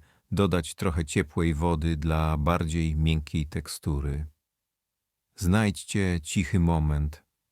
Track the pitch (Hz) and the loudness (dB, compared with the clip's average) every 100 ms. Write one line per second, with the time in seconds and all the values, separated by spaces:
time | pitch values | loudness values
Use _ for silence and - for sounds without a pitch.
0 | - _ - 95 98 87 80 - 95 80 | -6 _ -4 2 2 2 -2 -4 -2 0
1 | 78 104 80 - 82 73 85 80 82 78 | 0 -2 -2 0 0 2 0 0 0 0
2 | 80 80 80 78 76 87 82 82 80 78 | 0 0 0 0 2 0 0 -2 0 2
3 | 80 78 73 80 76 85 - - 85 71 | 2 0 -2 -4 -4 -8 -10 -8 -4 -4
4 | 71 71 76 _ _ _ _ _ _ _ | -4 -6 -8 _ _ _ _ _ _ _
5 | _ _ _ - 87 104 104 87 - 104 | _ _ _ -4 2 4 2 -2 -4 -2
6 | 92 85 - 107 85 95 85 82 76 73 | 0 -2 -2 -2 0 2 2 2 2 0
7 | 73 - _ _ _ | -2 -6 _ _ _